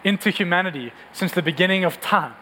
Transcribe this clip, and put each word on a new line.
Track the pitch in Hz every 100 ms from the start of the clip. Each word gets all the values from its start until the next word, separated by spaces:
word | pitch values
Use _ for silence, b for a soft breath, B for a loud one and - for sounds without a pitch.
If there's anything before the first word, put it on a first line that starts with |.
into | 196 202 214
humanity | 185 185 175 185 147 120 - B
since | - 185
the | -
beginning | 160 147 185 190
of | 180 -
time. | - 208 147 117